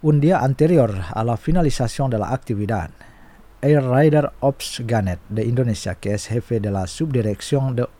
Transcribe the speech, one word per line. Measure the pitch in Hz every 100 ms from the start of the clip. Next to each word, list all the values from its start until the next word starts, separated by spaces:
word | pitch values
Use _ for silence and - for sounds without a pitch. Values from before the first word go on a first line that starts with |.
Un | 156 147
día | 147 185
anterior | 131 135 156 175 117 98 85
a | -
la | 113 117
finalización | - 170 160 - 120 - 135
de | 117
la | 101
actividad, | 131 - 104 104 107 78 - - - - - - -
Air | 139 147
Raider | 131 127 156 151 143 -
Ops | 170 180 - -
Ganet | 117 117 98 87 -
de | 107 110
Indonesia, | 123 123 107 -
que | 90 101
es | 104 -
jefe | 117 - 117
de | 104
la | 98 90
Subdirección | - 160 127 107 104 - 143 135
de | 123 120 -